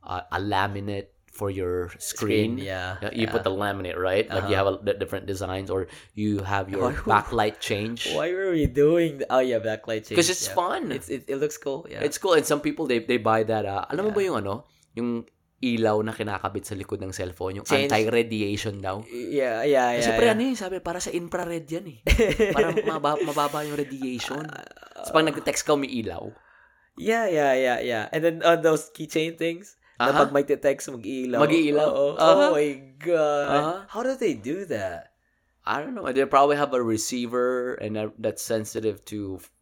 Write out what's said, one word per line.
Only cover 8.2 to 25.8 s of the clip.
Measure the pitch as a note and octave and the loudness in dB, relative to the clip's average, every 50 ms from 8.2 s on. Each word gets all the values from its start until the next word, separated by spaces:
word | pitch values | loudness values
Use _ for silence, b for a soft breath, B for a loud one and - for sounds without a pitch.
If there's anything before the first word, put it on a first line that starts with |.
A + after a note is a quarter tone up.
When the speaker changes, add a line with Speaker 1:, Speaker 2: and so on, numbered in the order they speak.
| D3+ E3+ F3+ | 0 -2 -2
Speaker 2:
were | F#3 G3 F#3+ F3 | -2 -2 0 2
we | D#3+ D3 | 2 2
doing | C#3+ - D3 C#3+ D3 E3 E3+ E3+ D#3+ D3 C#3 | 2 4 6 6 6 6 6 4 2 0 -4
th-, | C3 - | -4 0
oh, | - C3 C3 | 2 2 4
yeah, | B2+ A#2+ A2+ | 4 2 0
backlight | G#2+ A2+ G#2+ A2 - - A2+ A2 G#2+ - | 0 -2 -4 -4 -4 -6 -6 -6 -4 -2
change, | A2 - | 2 2
Speaker 1:
'Cause | E3+ E3+ F#3 | 2 2 2
it's | - - - | -2 -4 -2
Speaker 2:
yeah. | - - | -2 0
Speaker 1:
fun. | F3 F3+ - F#4+ E4 G3+ C3 | 0 0 -2 -4 -4 -4 -6
Speaker 2:
It's, | C3+ - - | -6 -6 -8
it, | - C3 - - | -8 -8 -6 -6
it | C3+ C3+ | -4 -2
looks | C#3+ D3+ D3 - | -2 -4 -4 -6
cool, | - C#3+ C3+ C#3+ E3 - | -8 -6 -6 -6 -8 -12
yeah. | - G#2+ | -10 -4
Speaker 1:
It's | - D3 D3 - | -4 -4 -4 -2
cool. | - - E3 | 2 6 6
And | D#3 C#3 - | 6 6 4
some | D3+ C#3+ D3 | 0 2 2
people, | D#3 - - E3 C3+ | -2 -2 -2 0 2
they, | B2 A#2 A2 | 2 0 2
they | - B2 B2 | 2 0 2
buy | G#2+ A2+ A2 A2 A2 | 4 4 4 4 4
that, | G#2+ A2+ G#2+ G#2 G2 | 2 0 0 0 -2
uh, | G2 G2 - - | -4 -4 -4 -4
alam | - D#3+ F#3+ G#3+ | -4 -2 -2 0
mo | |
Speaker 2:
Yeah. | G#3 G#3 | 0 0
Speaker 1:
ba | G3 | 0
yung | F#3+ D#3+ A#2 | 0 -2 -2
ano? | G2+ G2 G2 B2 - b b b b b _ A#2 | -2 -4 -6 -6 -8 b b b b b _ -6
Yung | A#2+ A#2+ A#2+ A#2 A#2 _ _ _ _ _ _ _ | -4 -4 -4 -6 -8 _ _ _ _ _ _ _
ilaw | - B2+ A#2+ A2+ A2+ A2 G#2+ G#2+ G#2+ | -2 -2 0 2 2 2 2 2 0
na | A2 A2+ | 0 -4
kinakabit | - A2+ G#2 G2+ F#2+ - G2 G2+ G#2 F#2+ - | -4 -6 -6 -6 -4 -6 -4 -6 -6 -8 -8
sa | G#2+ F#2+ | -10 -10
likod | F#2+ - - F#2+ - | -8 -8 -8 -6 -6
ng | F#2+ F#2+ | -8 -6
cellphone, | - F#2+ F2+ F2+ - F2+ F#2 F#2+ G2+ | -6 -6 -8 -6 -6 -6 -6 -6 -6
yung | - - | -4 0
Speaker 2:
Change. | D3+ C3+ C#3 C#3+ A#2+ | 0 2 2 2 2
Speaker 1:
anti-radiation | G#2+ A2 G#2+ A#2+ A#2 A#2 A2+ A2+ G#2+ G#2+ G2+ G#2 G2 - A2 G2+ G2 | 2 2 4 4 2 2 2 0 -2 -2 -2 -2 -4 -4 -6 -6 -6
daw. | G2 F#2+ F#2 G2+ A2+ - | -6 -6 -6 -6 -8 -12
Speaker 2:
Yeah, | A#2+ A#2+ B2 F2+ C#3 C#3+ C3 B2 A2+ A2 A#2 | -12 -10 -8 -4 -2 -2 0 0 -2 0 2
yeah, | D3 C#3+ C3 B2 B2 A#2+ | 4 4 4 4 4 2
Speaker 1:
Kasi | A#2+ A#2 A#2 | 2 2 2
Speaker 2:
yeah, | A2+ A2+ | 4 4
Speaker 1:
pre, | - A#3 | 4 4
Speaker 2:
yeah. | A3 | 4
Speaker 1:
ano | G#3+ | 4
yun, | A#3+ C4+ C4 A3+ | 2 0 -2 -4
sabi, | G3+ F#3 F#3+ F3+ | -4 -6 -6 -6
para | E3+ F3 E3+ F3+ | -6 -6 -6 -6
sa | F3+ F#3+ F#3 | -6 -4 -4
infrared | F3 F3 E3+ - F3 F3+ E3+ E3+ E3 D#3 C#3 | -6 -6 -4 -6 -6 -4 -4 -6 -8 -6 -6
yan | D#3+ E3+ G3+ | -8 -8 -8
eh. | F#3 C#3 - _ | -10 -16 -8 _
Speaker 2:
<laughs> | - D#3 - A#3 G3+ D3+ - A3+ G3 - C#3 | 0 4 4 4 2 4 2 2 2 4 2
Speaker 1:
Para | D3 E3 D#3 - | 2 2 2 0
maba-, | G#3 - D#3+ D#3 C#3+ C#3+ D3+ D3 - | 0 0 -2 0 0 0 0 0 -2
mababa | D#3+ C#3+ D3+ D3 D3 D3 D3+ D3+ | -2 0 0 0 0 0 -4 -6
yung | D3+ D3 D3 | -4 -4 -4
radiation. | D3 C3+ C3 C3+ C3 C3 B2+ A#2+ - - C3 C#3+ D#3 D#3 - | -4 -4 -6 -8 -6 -6 -6 -6 -6 -6 -8 -8 -8 -10 -12
Speaker 2:
Ah, | - - - - - - - - - - | -14 -16 -18 -18 -20 -20 -20 -16 -14 -12
Speaker 1:
So | - - | 0 2
pag | D#3 D#3+ D#3+ | 2 2 2
nagte-text | D3 D3+ - - C#3 - - | 0 -2 -4 -4 -4 -4 2
ka, | - D3+ | 2 2
umiilaw. | C#3+ | 2